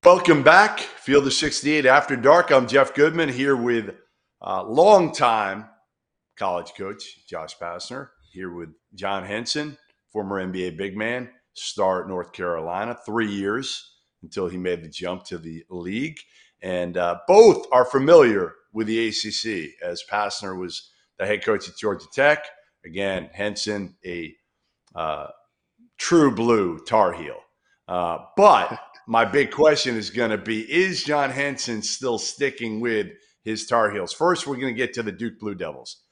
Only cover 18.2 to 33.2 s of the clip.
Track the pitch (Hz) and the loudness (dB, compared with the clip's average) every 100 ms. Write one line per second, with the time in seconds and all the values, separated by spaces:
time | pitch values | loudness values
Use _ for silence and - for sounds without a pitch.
18.2 | 127 101 87 - _ 107 107 113 113 107 | 8 4 -4 -10 _ -6 -2 -2 -2 -4
19.2 | 110 - 113 98 76 _ 87 87 - 104 | -8 -8 -6 -6 -8 _ -10 -10 -6 -4
20.2 | 104 - 98 92 90 - - _ _ _ | -4 -6 -10 -10 -10 -12 -18 _ _ _
21.2 | 98 104 101 104 - - 107 95 - - | -4 -4 0 -2 -4 -6 -6 -6 -8 0
22.2 | 143 151 - - _ _ 87 87 98 92 | 2 2 -4 -20 _ _ -14 -6 -4 -4
23.2 | 73 101 104 101 104 104 95 _ 90 87 | -8 -8 -6 -6 -6 -6 -8 _ -14 -12
24.2 | 78 _ _ _ _ _ _ 87 80 76 | -12 _ _ _ _ _ _ -8 -6 -6
25.2 | 73 - _ _ _ _ _ _ - 170 | -12 -18 _ _ _ _ _ _ 2 4
26.2 | 143 104 117 113 92 80 - 110 95 85 | 4 2 2 2 0 -6 0 2 2 0
27.2 | 73 - _ _ _ _ - 90 87 80 | -12 -16 _ _ _ _ -8 -4 -4 -6
28.2 | - - 202 123 90 113 - - - 113 | -6 4 6 6 2 -8 -16 -20 -2 0
29.2 | 110 139 135 - 156 147 131 113 101 104 | 2 0 -2 4 4 4 -2 -4 -6 -4
30.2 | 117 104 101 110 113 156 190 165 143 147 | -2 -2 -4 -6 -2 -2 0 -4 -2 -2
31.2 | 139 131 143 131 - 113 107 - 127 113 | -2 -2 -6 -6 -8 -6 -6 -6 -4 -4
32.2 | - - 139 135 117 110 120 110 92 - | -6 -4 -4 -4 -8 -4 -2 -2 -4 -10